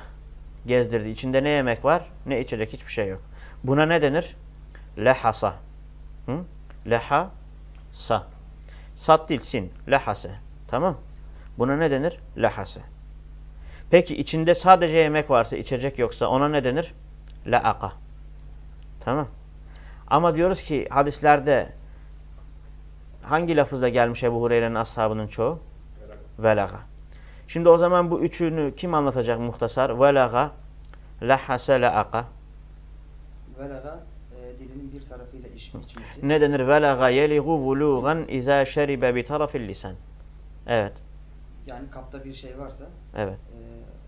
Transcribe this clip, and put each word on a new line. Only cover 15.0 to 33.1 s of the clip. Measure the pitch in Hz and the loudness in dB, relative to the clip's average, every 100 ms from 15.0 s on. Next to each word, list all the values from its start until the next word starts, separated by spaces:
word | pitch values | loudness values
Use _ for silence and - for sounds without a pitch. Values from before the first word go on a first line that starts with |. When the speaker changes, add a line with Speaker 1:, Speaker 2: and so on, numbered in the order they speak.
| 156 151 147 | 4 2 2
Speaker 1:
varsa, | 123 113 - | 2 2 -4
içecek | - 127 135 135 | -4 -4 -2 -2
yoksa | 117 - 120 | -2 0 0
ona | 131 147 | 2 2
ne | 151 | 2
denir? | 123 143 170 - - - - - - | 0 0 -4 -8 -20 -20 -18 -12 0
Leaka. | 120 113 101 95 - - - - - - - - - - - | 2 2 -2 -6 -10 -18 -20 -20 -20 -18 -18 -18 -18 -18 -10
Tamam. | 117 143 131 - - - - - - - - | -4 -2 -4 -10 -20 -20 -20 -18 -18 -12 0
Ama | 147 175 156 | 2 4 4
diyoruz | 180 190 | 2 0
ki | - 139 - | -2 -4 0
hadislerde | 131 143 143 151 147 139 127 87 - - - - - - - - - - - - - - - | 0 0 2 4 6 6 2 0 -8 -18 -20 -20 -20 -20 -20 -20 -20 -20 -20 -20 -20 -20 -14
hangi | - 156 170 156 | -2 0 2 2
lafızla | 139 135 127 | 2 2 2
gelmiş | 123 120 120 | 4 2 2
Ebu | 123 117 | 0 2
Hureyre'nin | 120 117 117 113 | 2 4 2 0
ashabının | 113 - 110 110 107 | -2 0 0 0 -4
çoğu? | - 120 160 - - - - - - - - | -2 -2 -2 -12 -20 -20 -20 -18 -20 -18 0
Velaga. | 110 104 98 95 - - - - - - - | 2 4 2 -6 -16 -20 -20 -20 -20 -20 -8
Şimdi | 165 170 | 4 8
o | 165 | 8
zaman | 175 180 175 | 8 4 2
bu | 170 | 0
üçünü | 170 - 170 160 143 - | 0 0 -2 0 -4 -4
kim | 180 | -2
anlatacak | 156 139 123 117 117 | 0 2 0 0 0
muhtasar? | 120 110 117 135 131 117 | -2 -4 -4 0 0 4
Velaga, | 139 139 123 120 147 - - - - - - - | 6 6 4 2 -2 -4 -20 -20 -20 -20 -20 -4
lehase, | 117 131 - 123 - 131 | 2 2 2 -2 2 4
leaka. | 120 107 98 113 120 - - - - - - - - | 4 2 0 -2 -6 -12 -20 -20 -20 -20 -20 -20 -20